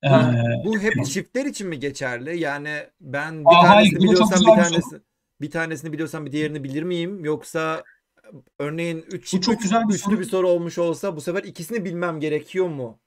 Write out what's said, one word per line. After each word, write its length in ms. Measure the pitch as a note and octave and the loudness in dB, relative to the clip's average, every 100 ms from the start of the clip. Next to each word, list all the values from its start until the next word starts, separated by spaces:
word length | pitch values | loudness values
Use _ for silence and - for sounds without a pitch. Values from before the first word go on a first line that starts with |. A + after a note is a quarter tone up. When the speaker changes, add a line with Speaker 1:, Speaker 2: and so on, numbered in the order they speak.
Speaker 1:
Bu, 40 | C#3+ | 4
Speaker 2:
Ee, 240 | C3+ B2 A#2+ A#2 A#2 | 4 4 2 0 -2
Speaker 1:
bu 140 | F#3+ G#3+ | -2 -2
hep 140 | G3+ G#3 | 0 -2
Speaker 2:
evet. 100 | - | -4
Speaker 1:
çiftler 380 | C#3+ - B3 C#4 | -6 -6 -6 -6
için 220 | A3 G3 | -6 -8
mi 100 | D#3 | -6
geçerli? 580 | C#3 C#3 C3+ A#2+ C3 F3 | -8 -6 -6 -6 -8 -6
Yani 300 | D#3 C#3+ D3 D3+ D3 _ | -6 -6 -8 -10 -10 _
ben 400 | D3+ C#3 D3+ D#3+ | -10 -8 -8 -2
bir 40 | D3+ E3+ | 6 8
Speaker 2:
Aa, 40 | |
Speaker 1:
tanesini 360 | F3 G#3 G#3+ - | 10 8 6 4
Speaker 2:
hayır, 100 | F#3+ | 4
bu 40 | |
da 40 | F3+ | 6
çok 140 | G#3+ | 4
Speaker 1:
biliyorsam 60 | F#3 | 4
Speaker 2:
güzel 160 | - - | 8 8
Speaker 1:
bir 20 | |
Speaker 2:
bir 60 | |
soru. 160 | E3+ E3 | 6 2
Speaker 1:
tanesi, 240 | - D#3 _ _ _ _ | -4 -10 _ _ _ _
bir 100 | D3 | -8
tanesini 420 | E3 E3 D#3+ D#3+ | -6 -6 -6 -8
biliyorsam 340 | D3+ D#3 D#3+ D3 | -6 -6 -6 -8
bir 60 | |
diğerini 320 | D3 D3+ D3+ | -4 -4 -6
bilir 180 | C3+ C#3 | -8 -6
miyim? 420 | E3 F3 E3+ G3+ | -6 -4 -6 -6
Yoksa 580 | D3+ D3+ D3+ E3 D#3+ D#3+ - _ _ _ _ D3 _ _ | -4 -4 -4 -6 -4 -6 -10 _ _ _ _ -20 _ _
örneğin 460 | C#3+ D#3+ E3+ D#3+ D#3+ | -8 -4 -6 -6 -10
üç, 200 | F3+ - | -14 -4
Speaker 2:
Bu 60 | F#3+ | -2
çok 140 | F#3 | 0
Speaker 1:
üç, 80 | A3 | -2
Speaker 2:
güzel 260 | G#3 A3+ A3 | 0 0 0
bir 60 | |
Speaker 1:
üçlü 40 | F#3+ | -2
Speaker 2:
soru. 160 | G3 G3+ | -2 -4
Speaker 1:
bir 40 | |
soru 240 | F#3 F#3+ F#3 | -2 0 2
olmuş 300 | F3 E3+ D#3+ | 0 -2 -4
olsa 380 | E3+ D#3+ G3+ D#3+ | -4 -2 -6 -8
bu 40 | |
sefer 220 | C#3+ F3 | -6 -6
ikisini 400 | G3 D#3 E3+ A#3 | -8 -14 -8 -6
bilmem 360 | F#3 E3+ F3 D#3+ | -6 -6 -6 -4
gerekiyor 480 | D3+ D3+ D3 F#3 F#3 | -4 -4 -6 -4 -4
mu? 300 | D3 B2 G#2+ | -4 -10 -12